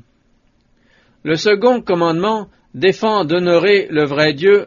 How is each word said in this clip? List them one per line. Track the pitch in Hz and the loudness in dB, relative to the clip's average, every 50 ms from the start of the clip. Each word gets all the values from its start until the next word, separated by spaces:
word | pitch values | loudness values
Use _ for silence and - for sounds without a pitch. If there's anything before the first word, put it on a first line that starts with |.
| - _ _ _ _ _ _ _ _ _ _ _ _ _ _ _ _ _ _ _ _ _ _ _ - | -20 _ _ _ _ _ _ _ _ _ _ _ _ _ _ _ _ _ _ _ _ _ _ _ -6
Le | 147 160 | -4 -4
second | 156 - 214 208 196 240 247 247 233 | -2 0 0 0 2 2 2 2 0
commandement | 226 - 180 170 170 165 165 170 185 214 220 214 196 - _ _ _ _ - | -2 -4 -2 0 0 0 0 -2 -2 -2 -4 -4 -8 -12 _ _ _ _ -10
défend | 127 156 190 175 - 220 220 214 202 175 | -2 0 0 0 0 -2 -2 -2 -2 -2
d'honorer | 143 170 180 180 175 170 170 165 202 202 196 - - | -2 -2 -2 0 2 2 2 2 2 2 2 0 -2
le | 160 151 143 | -2 -2 -2
vrai | 135 139 147 151 151 151 | -2 0 0 0 0 0
Dieu | 139 175 196 202 202 - | 0 2 2 4 2 2